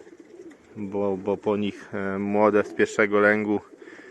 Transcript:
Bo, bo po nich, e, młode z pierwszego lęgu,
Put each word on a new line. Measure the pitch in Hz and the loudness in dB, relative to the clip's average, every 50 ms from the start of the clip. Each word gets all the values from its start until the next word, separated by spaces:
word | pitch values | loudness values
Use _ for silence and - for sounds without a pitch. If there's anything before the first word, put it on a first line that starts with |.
| - 440 - - - - - - - 339 294 - _ _ - | -20 -20 -20 -20 -20 -20 -20 -20 -20 -20 -20 -20 _ _ -14
Bo, | 107 104 98 98 101 101 101 98 95 | -12 -12 -8 -6 -4 -4 -2 -4 -4
bo | 95 104 101 92 | -4 -4 -4 -4
po | - 107 104 101 | -2 -2 -2 -2
nich, | 104 101 - - - - - | -2 -4 -6 -8 -12 -12 -10
e, | 101 98 98 95 98 | -8 -6 -6 -6 -6
młode | 101 101 101 104 107 107 104 104 98 | -4 -2 2 4 4 4 4 4 2
z | - - | 0 0
pierwszego | - 104 - - - 110 104 101 104 | -2 -2 0 2 0 0 2 2 4
lęgu, | 104 104 107 107 107 104 104 98 - - - - - - - - - - | 4 4 4 2 0 0 -2 -2 -4 -8 -16 -20 -20 -20 -20 -20 -20 -20